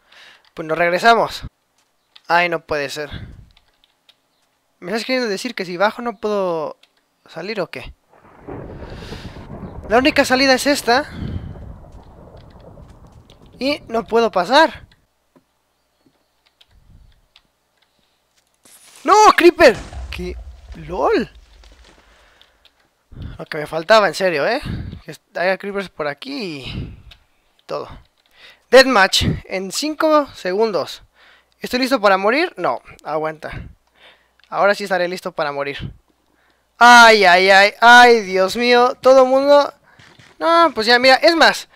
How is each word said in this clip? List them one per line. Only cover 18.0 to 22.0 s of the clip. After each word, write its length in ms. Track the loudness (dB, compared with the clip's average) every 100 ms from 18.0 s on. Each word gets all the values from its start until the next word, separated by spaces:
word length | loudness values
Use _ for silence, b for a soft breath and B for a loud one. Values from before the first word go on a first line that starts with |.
| _ _ _ _ _ _ _ _ _ -8 2
¡No, 80 | 4 6 6
Creeper! 400 | 4 6 4 4 -4 -16 -14
¡Qué 240 | -12 -12 -14 -18 -20 -20 -20
lol! 560 | -12 -4 0 0 -2 -10 _ _ -20 b b b